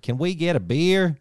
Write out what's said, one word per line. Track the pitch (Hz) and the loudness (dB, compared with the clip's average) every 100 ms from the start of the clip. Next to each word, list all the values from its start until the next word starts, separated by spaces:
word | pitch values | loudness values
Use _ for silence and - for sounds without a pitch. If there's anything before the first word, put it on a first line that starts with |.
Can | - 123 | -6 -4
we | 175 | -2
get | 180 170 156 | -2 0 -2
a | |
beer? | 90 127 175 190 180 143 | 0 0 2 2 2 -2